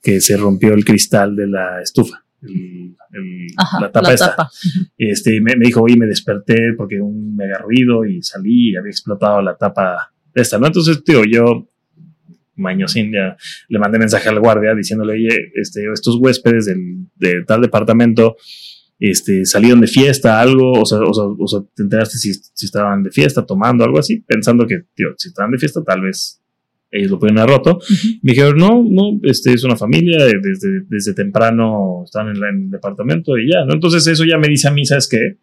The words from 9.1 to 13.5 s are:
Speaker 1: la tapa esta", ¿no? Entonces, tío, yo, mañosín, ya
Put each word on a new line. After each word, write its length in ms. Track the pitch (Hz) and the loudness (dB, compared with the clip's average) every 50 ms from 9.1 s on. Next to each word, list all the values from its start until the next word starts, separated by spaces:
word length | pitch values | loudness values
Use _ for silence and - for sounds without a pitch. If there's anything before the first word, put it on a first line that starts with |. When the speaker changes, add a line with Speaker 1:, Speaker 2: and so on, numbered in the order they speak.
| 104 95 107 104 104 104 | -6 -2 -2 0 0 0
Speaker 1:
la 160 | 101 95 87 _ | -2 -4 -6 _
tapa 560 | - 95 87 - 98 92 90 85 - _ _ _ _ _ _ | -6 -4 -2 -2 -4 -4 -4 -6 -10 _ _ _ _ _ _
esta", 240 | - 120 - - 104 | -2 -2 0 0 0
¿no? 80 | 123 156 | 0 0
Entonces, 360 | 170 180 165 160 165 143 - | 0 2 0 0 0 -2 2
tío, 200 | - 160 127 107 | 2 4 4 4
yo, 420 | 107 113 117 117 120 117 - - _ _ _ _ _ _ _ - - _ _ _ _ - _ _ _ _ | 4 2 2 2 2 2 0 -6 _ _ _ _ _ _ _ -20 -20 _ _ _ _ -20 _ _ _ _
mañosín, 560 | - 98 92 92 95 95 90 - 117 107 107 | -8 -6 -4 -4 -4 -4 -2 -2 -2 -2 -2
ya 260 | 107 101 95 92 - _ - - | -2 -4 -4 -4 -8 _ -18 -20